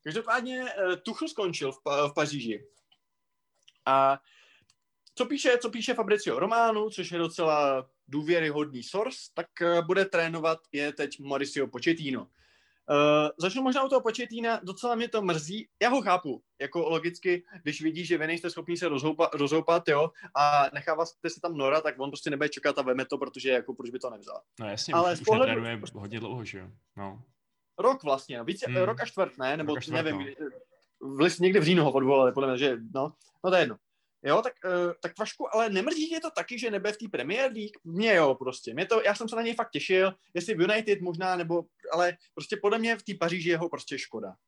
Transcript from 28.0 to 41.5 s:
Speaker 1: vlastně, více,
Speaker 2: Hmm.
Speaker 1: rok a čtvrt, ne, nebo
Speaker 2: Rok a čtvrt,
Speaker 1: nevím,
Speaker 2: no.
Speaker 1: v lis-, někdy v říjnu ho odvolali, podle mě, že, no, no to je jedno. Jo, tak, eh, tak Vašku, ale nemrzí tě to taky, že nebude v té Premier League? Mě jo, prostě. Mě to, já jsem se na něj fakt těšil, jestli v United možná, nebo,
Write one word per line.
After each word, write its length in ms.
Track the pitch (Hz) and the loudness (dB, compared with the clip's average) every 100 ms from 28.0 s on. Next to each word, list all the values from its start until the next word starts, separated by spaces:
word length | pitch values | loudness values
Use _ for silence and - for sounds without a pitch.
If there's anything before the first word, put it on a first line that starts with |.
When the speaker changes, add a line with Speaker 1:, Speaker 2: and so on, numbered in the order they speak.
Speaker 1:
vlastně, 400 | 151 135 - 123 | 0 -2 -2 -10
více, 220 | - 196 - | -6 -6 -4
Speaker 2:
Hmm. 100 | 127 | 0
Speaker 1:
rok 240 | 190 226 | 0 -2
a 40 | 226 | -6
čtvrt, 320 | - 180 - | -2 -4 -2
ne, 200 | 131 156 | -4 -2
nebo 120 | 156 | -2
Speaker 2:
Rok 80 | 147 | -4
a 40 | |
čtvrt, 140 | 120 127 | -2 -2
Speaker 1:
nevím, 140 | 160 147 | -2 -4
Speaker 2:
no. 280 | 139 139 147 - - _ _ _ 135 135 | -8 -10 -12 -14 -20 _ _ _ -12 2
Speaker 1:
v 40 | |
lis-, 220 | 170 170 | 2 4
někdy 180 | 180 190 | 4 6
v 40 | |
říjnu 200 | 156 180 | 6 6
ho 80 | 151 | 6
odvolali, 400 | 135 131 139 127 | 4 6 6 6
podle 180 | 127 135 | 4 0
mě, 80 | 127 | 2
že, 200 | 139 120 113 131 | 0 0 -4 -4
no, 180 | 143 - _ _ | -4 -6 _ _
no 60 | 185 | 2
to 60 | 185 | 4
je 60 | |
jedno. 140 | 143 104 _ _ _ _ 135 | 4 -2 _ _ _ _ 2
Jo, 160 | 160 | 2
tak, 120 | 240 - 185 | 2 -6 -4
eh, 280 | 180 175 170 | 0 0 -2
tak 100 | 170 - | -8 -6
Vašku, 360 | 214 - 285 220 | -8 -6 -2 2
ale 140 | 226 | 2
nemrzí 400 | 202 254 330 311 | 2 0 -2 -4
tě 100 | 330 | -4
to 120 | 330 | -6
taky, 280 | - 175 247 | -6 -6 -6
že 120 | 233 | -4
nebude 200 | 202 202 | -2 -4
v 40 | 208 | -4
té 80 | 226 | -6
Premier 400 | 151 135 220 269 | -4 -2 0 -2
League? 200 | 220 208 - | -2 -10 -12
Mě 300 | 165 170 226 190 | -8 0 4 6
jo, 200 | 147 127 | 6 2
prostě. 380 | 127 127 - | -4 -8 -8
Mě 120 | 117 - | -4 2
to, 160 | 226 196 | 2 2
já 100 | 208 | 0
jsem 140 | 226 | -4
se 60 | 226 | -4
na 60 | |
něj 120 | 226 226 | -4 -2
fakt 140 | 226 | -4
těšil, 420 | 202 - 185 190 190 _ | -4 0 2 2 0 _
jestli 200 | 175 175 185 | -8 -4 0
v 60 | |
United 400 | 185 214 220 202 | 2 2 2 -2
možná, 340 | 180 165 185 180 | -2 -4 -2 -2
nebo, 280 | 170 | 0